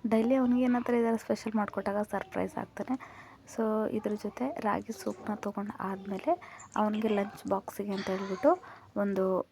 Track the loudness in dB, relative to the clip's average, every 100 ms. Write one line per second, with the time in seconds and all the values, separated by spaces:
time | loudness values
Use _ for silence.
0 | 4 2 4 4 4 4 4 2 2 2
1 | 4 2 0 -2 0 0 0 -2 -2 -2
2 | -2 -4 -4 -2 -2 -4 -8 -8 -4 -4
3 | -4 -18 -20 -20 -10 -2 0 2 0 0
4 | -2 -2 -6 -4 -4 -2 0 0 -2 -6
5 | -6 -6 -6 -4 -4 -4 -6 -6 -6 -6
6 | -6 -4 0 0 -2 -18 -6 0 2 2
7 | 2 2 0 -6 -2 -2 -2 -8 -4 -2
8 | -2 -2 -2 4 4 4 -2 -20 -8 -2
9 | 0 2 2 2 -2